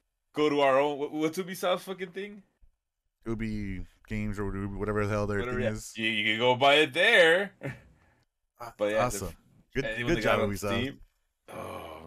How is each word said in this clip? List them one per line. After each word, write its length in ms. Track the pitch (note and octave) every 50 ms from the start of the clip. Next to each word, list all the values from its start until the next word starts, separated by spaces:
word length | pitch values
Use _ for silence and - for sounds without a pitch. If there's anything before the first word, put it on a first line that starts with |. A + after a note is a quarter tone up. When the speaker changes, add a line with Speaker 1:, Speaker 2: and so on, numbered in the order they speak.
| _ _ _ _ _ _ _
Speaker 1:
go 160 | D3 D3+ D3+
to 100 | C#3+ D3
our 180 | C#3 C3+ C3 C3+
own, 180 | C#3+ D3 D3 C3+
what, 120 | D3 - D#3
what's 240 | D3+ D#3 D#3+ D#3+
Ubisoft's 460 | F3+ F#3+ F3 F#3 F3 G3+ F3+ F#3 F3 -
fucking 260 | F#3+ F#3+ E3+ F#3+ F3+
thing? 320 | - G3 G3+ G#3 G#3 G#3 - _ _ _ - _ _ _ _ _ _ _ _ _ _ _ _
Speaker 2:
Ubi 600 | A2+ A2+ G#2+ A2+ A2 G#2+ G#2 G#2 G2 F#2+ F2 F2 - _ _ _ -
Games 300 | A2 G#2+ G#2+ G#2+ G2+ G2+
or 140 | G#2 G2 F#2+
Ubi, 200 | G2 G2+ G2+ G2+
whatever 300 | F#2+ G#2 G#2 G#2 G#2 G#2
the 60 | G2+
hell 140 | G#2+ G#2 G#2
their 120 | G2+ G2+ G2+
Speaker 1:
Whatever, 180 | A#2+ B2 B2
Speaker 2:
thing 80 | B2 B2
Speaker 1:
yeah. 60 | A2
Speaker 2:
is. 260 | G#2+ A2 - - -
Speaker 1:
You, 120 | A2+ A2+ A2+
you 220 | A2+ G#2+ G#2 A2 G#2+
can 60 | A2
go 160 | B2 B2+ B2+
buy 200 | A#2 C#3 C#3 C#3+
it 180 | D3+ D#3 C3 B2+
there. 600 | E3 F#3+ A3+ A#3+ G3 E3+ D#3+ E3+ F#3 G3+ F#3+ - _
<laughs> 0 | - C#3 - - - - _ _ _ _ _ _ _ _ _ _ _ _ _ _
Speaker 2:
Ah, 140 | A#2+ A#2 -
Speaker 1:
But 160 | - G#2 G#2 G#2+
yeah, 120 | A2 A#2+
Speaker 2:
awesome. 220 | B2 A2 G2 G2
Speaker 1:
if 80 | F2 - - _ _ _ _ _ _ _
Speaker 2:
Good, 100 | C3 C#3
Speaker 1:
anyone 300 | A2+ A2 A#2 A#2+ A#2+ A2+
Speaker 2:
good 20 |
Speaker 1:
that 60 | A2+ G#2+
got 120 | A2+ G#2
Speaker 2:
job, 40 | A2
Speaker 1:
on 80 | A2 G2+
Speaker 2:
Ubisoft. 320 | G2+ F#2+ G#2 G2+ G2 A2+
Speaker 1:
Steam, 180 | B2+ C#3 C#3 - - _ _ _ _ _ _ _ _ - -
oh 460 | - - F#2 F#2 F2+ E2+ F2 D#2+ E2 E2